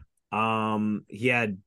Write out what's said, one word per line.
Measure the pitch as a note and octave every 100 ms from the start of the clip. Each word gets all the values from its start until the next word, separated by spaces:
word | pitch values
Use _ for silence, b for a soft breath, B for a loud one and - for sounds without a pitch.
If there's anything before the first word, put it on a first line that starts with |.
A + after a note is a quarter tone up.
| b _ -
Um, | G#2 A2+ A2 A2 G#2+ G#2+ G#2 -
he | G#2 B2
had, | A#2+ A2+ F#2+